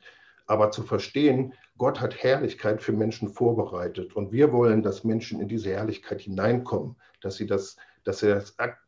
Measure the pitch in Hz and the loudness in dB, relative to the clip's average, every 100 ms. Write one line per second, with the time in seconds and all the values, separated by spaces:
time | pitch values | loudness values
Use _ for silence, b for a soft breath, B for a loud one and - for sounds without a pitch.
0 | b b b b - 107 107 - 104 107 | b b b b -2 2 2 2 -4 -4
1 | - 135 147 127 127 B B - 127 - | -2 2 4 4 0 B B -2 -2 0
2 | 127 - 127 135 123 - 110 107 - 107 | -4 -2 2 2 0 -2 -2 -2 0 0
3 | 110 110 101 - 120 113 95 90 87 - | 0 -2 -6 0 2 2 0 -4 -6 -6
4 | 90 104 98 113 147 120 120 110 104 - | -8 -6 -4 4 4 6 6 4 2 -2
5 | 113 110 - 107 101 113 98 78 - 104 | -2 -2 -4 -6 -4 -4 -4 -4 -4 -6
6 | - 101 - 95 104 120 - 98 78 - | -8 -10 -8 -2 0 0 0 -4 -4 -10
7 | b b 98 - 110 98 98 - b b | b b -10 -8 -2 -2 -4 -12 b b
8 | - 98 107 101 98 - 120 - | -6 0 2 2 0 -6 -8 -8